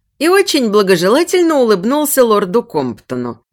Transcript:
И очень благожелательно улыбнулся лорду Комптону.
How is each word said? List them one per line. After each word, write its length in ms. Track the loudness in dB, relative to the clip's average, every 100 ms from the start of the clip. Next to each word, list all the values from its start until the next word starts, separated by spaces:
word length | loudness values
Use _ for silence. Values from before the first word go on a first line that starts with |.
| _ _
И 100 | 0
очень 420 | 0 0 -2 0
благожелательно 880 | 0 2 2 2 0 2 0 2 2
улыбнулся 640 | 2 0 0 -2 -2 0
лорду 400 | 2 2 0 -4
Комптону. 760 | -4 -6 -6 -8 -10 -8 -8 -12 _